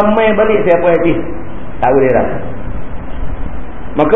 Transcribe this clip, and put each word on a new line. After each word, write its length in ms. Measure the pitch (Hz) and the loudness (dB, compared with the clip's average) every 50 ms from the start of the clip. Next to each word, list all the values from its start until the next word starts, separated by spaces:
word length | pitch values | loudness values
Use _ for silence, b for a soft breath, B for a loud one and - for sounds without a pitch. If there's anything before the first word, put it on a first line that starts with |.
| 208 214 214 | 4 2 2
main 160 | 226 220 214 208 | 2 2 2 2
balik 260 | 196 220 220 214 - - | 2 2 2 2 2 4
saya 160 | 180 170 170 | 2 2 4
puas 160 | 175 180 170 | 4 2 2
hati." 160 | 156 170 165 135 - - - - - - - - - - - - - 123 | 2 2 0 0 0 -2 -4 -4 -4 -6 -6 -6 -6 -6 -6 -4 -2 0
Tak 40 | 123 135 | 2 4
boleh 180 | 139 135 127 120 | 4 4 4 2
lah. 120 | 110 117 - - - - - - - - - - - - - - - - - - - - - - - - - - - - - - - - - - 143 | 2 0 0 -2 -4 -4 -4 -4 -4 -4 -4 -2 -4 -4 -4 -4 -6 -4 -4 -4 -2 -2 -2 -2 -2 -4 -2 -2 -2 -4 -4 -6 -6 -6 -4 0 0
Maka 160 | - - 214 | 2 4 6